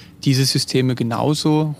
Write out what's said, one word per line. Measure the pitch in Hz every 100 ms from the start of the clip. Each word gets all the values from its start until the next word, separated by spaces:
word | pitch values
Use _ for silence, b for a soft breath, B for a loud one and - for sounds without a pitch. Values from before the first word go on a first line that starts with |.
| B -
diese | 139 131
Systeme | 135 139 - 135 127
genauso | 123 117 113 127 151 160 151 156